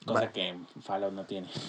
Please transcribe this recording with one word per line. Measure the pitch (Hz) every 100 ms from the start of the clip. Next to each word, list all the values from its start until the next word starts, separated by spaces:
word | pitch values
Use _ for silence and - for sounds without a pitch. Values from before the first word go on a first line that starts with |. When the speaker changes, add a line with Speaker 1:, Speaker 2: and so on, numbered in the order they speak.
| -
Speaker 1:
Cosa | 113
Speaker 2:
Ba-, | 113
Speaker 1:
que | 101 90 90 87 -
Fallout | - 98 98
no | 98
tiene. | 95 95 90 -